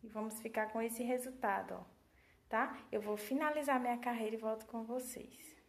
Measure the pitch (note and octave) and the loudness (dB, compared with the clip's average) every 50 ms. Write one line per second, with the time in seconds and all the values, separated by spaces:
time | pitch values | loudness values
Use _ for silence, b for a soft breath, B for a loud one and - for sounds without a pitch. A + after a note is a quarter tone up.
0 | - A3 - G#3+ A3 A3 A3 - - A3+ - A3+ G#3+ G#3+ A3 A3+ A3+ A#3 A3+ - | -14 -8 -4 -2 -2 -2 -2 -4 -6 -2 0 0 0 2 2 0 0 0 0 0
1 | A#3+ A#3+ B3+ B3+ B3 C4 B3+ - - G#3+ G3 G3 F#3+ F#3+ F#3 F#3 F3+ - - - | 0 2 2 2 0 -2 -6 -2 2 2 2 2 0 -2 -6 -8 -8 -12 -18 -20
2 | _ b b b b b b b b - - A3 B3 C#4+ B B B B - A3 | _ b b b b b b b b 0 4 4 4 4 B B B B -2 0
3 | G3+ G#3 G#3 G#3 G#3 - C4 C#4 D#4 D4+ D4+ D4+ D4 C#4 C#4 B3+ B3 B3 A#3+ A#3+ | 0 0 -2 -2 0 0 0 2 4 2 2 2 4 4 4 4 4 2 0 2
4 | A#3+ B3+ A#3+ A#3 A3 G#3+ A3 A3 A3 A3 A3 A3 A3 - - A#3 A3+ A3+ A#3 B3+ | 0 0 0 2 0 0 -2 0 0 0 0 0 -4 -8 -6 -6 -4 -2 -4 -4
5 | B3 - - - - - - - - - - - - | -4 -4 -8 -10 -10 -12 -14 -18 -18 -20 -20 -20 -20